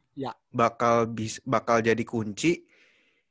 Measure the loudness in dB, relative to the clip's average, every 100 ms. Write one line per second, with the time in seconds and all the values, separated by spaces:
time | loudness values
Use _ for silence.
0 | _ -10 -10 -10 _ 0 0 2 2 2
1 | 2 -4 -8 -8 -2 -2 2 2 4 0
2 | 0 -4 -6 -2 0 -2 -4 _ _ _
3 | _ _ _